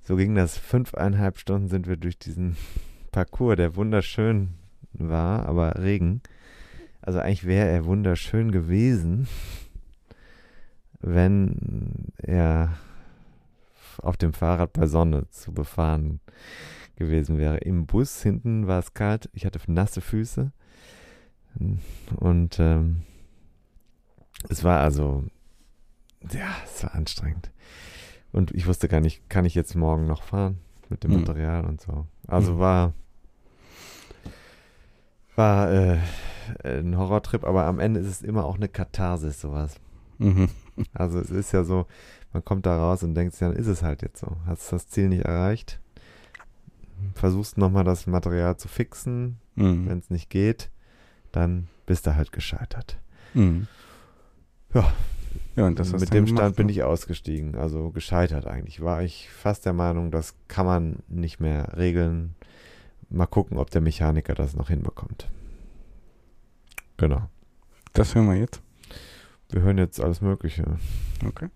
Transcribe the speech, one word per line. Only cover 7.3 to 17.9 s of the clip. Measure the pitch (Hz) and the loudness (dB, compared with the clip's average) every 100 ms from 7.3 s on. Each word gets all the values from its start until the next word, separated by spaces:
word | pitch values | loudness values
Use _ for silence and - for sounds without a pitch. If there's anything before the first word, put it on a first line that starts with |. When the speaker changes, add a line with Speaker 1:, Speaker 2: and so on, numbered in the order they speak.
| 98 90 | -2 2
Speaker 1:
wäre | 95 101 | 2 4
er | 85 82 | 2 2
wunderschön | 98 98 85 - 110 113 | 0 2 0 -2 -2 0
gewesen, | 92 82 95 123 117 82 101 131 - - - - - - _ _ - - - - - - - _ - | 0 2 2 2 2 0 -2 -2 -6 -8 -12 -14 -18 -20 _ _ -20 -20 -20 -20 -20 -20 -20 _ -8
wenn | - 87 90 101 98 - - 53 - - - - | 2 6 6 6 2 0 -4 -6 -6 -6 -10 -10
er | - 87 82 80 82 82 - - - - - - _ _ _ _ - - | 0 4 4 4 2 -2 -12 -20 -20 -20 -20 -20 _ _ _ _ -20 -6
auf | - 87 | -4 0
dem | 82 | 0
Fahrrad | - 82 87 85 | 0 0 2 0
bei | - 82 | 2 4
Sonne | 80 82 73 69 | 4 4 2 -2
zu | - - | -12 -10
befahren | 82 73 - 80 78 76 73 - - - - - - - - | -6 -6 0 0 0 -2 -6 -12 -20 -20 -20 -20 -20 -20 -6
gewesen | 82 78 73 78 | 0 0 2 0
wäre. | 76 76 | 0 -2
Im | - 90 | 0 -2
Bus | 80 | 2